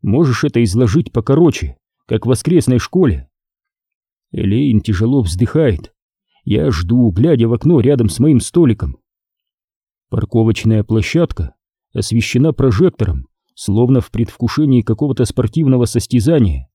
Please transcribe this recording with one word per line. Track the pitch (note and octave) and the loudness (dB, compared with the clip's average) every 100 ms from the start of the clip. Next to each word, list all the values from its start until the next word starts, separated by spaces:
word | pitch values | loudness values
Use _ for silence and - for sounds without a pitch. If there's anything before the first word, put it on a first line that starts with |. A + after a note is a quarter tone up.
Можешь | - A#2 D#3 A#2 | 0 2 2 0
это | D3+ A#2 | -2 0
изложить | A#2 G#2 B2 B2 - | 0 2 2 0 -2
покороче, | B2 - C#3 E3+ - C#2+ - _ _ _ | -4 0 2 2 2 -8 -10 _ _ _
как | A2+ A2+ | -4 0
в | |
воскресной | B2+ - E3+ - B2 | -2 2 0 2 0
школе. | - F#3 E3 D2 - _ _ _ _ _ _ _ _ _ _ | 0 0 0 -2 -10 _ _ _ _ _ _ _ _ _ _
Элейн | - G2 G#2+ C#3+ G#2+ | -6 -2 0 2 0
тяжело | - F#2 A2+ C#3 | 0 -2 0 0
вздыхает. | F#2+ F2+ B2 D3+ D3 D#2+ - _ _ _ _ _ | 0 -2 -2 2 0 -2 -8 _ _ _ _ _
Я | - A2 D3 | -4 -2 0
жду, | F2 E2+ A#2+ A#2+ | -2 0 2 2
глядя | F2 D3+ C#3 A2+ | 2 2 2 2
в | |
окно | A#2 D#3 E3+ | 0 2 2
рядом | A#2 C#3+ A2+ | 2 2 0
с | - | 0
моим | C#3+ C3 | 2 2
столиком. | - E3+ D#3 G#2 D2+ B1 _ _ _ _ _ _ _ _ _ _ _ | 0 2 2 0 -4 -10 _ _ _ _ _ _ _ _ _ _ _
Парковочная | - - A#2 A2 G#2+ A2+ A2 | -6 -2 0 2 2 0 0
площадка | G#2 A2 - D#3+ E3+ - D#2+ _ _ _ _ | 0 -2 0 -2 -2 -4 -10 _ _ _ _
освещена | - A#2+ A2+ G#2+ B2 D#3 | -8 -2 -2 0 0 0
прожектором, | - C3 G2 F3 - G#2 C#2+ - _ _ | 2 0 2 0 0 -4 -4 -8 _ _
словно | - - G2+ B2 C3 | -12 -4 0 2 2
в | - | 0
предвкушении | - A#2+ - A#2+ - D3+ B2 | -6 -6 -4 -4 -2 0 0
какого-то | A2 A2 D3 C3 | 0 -2 -4 -2
спортивного | A#2+ - A#2 - D3 B2+ | -4 -2 -2 -2 -2 0
состязания | A#2+ A#2+ - B2+ G#2+ D#3+ G#2 C#2 B1 | 0 -2 -2 -2 2 2 2 -2 -8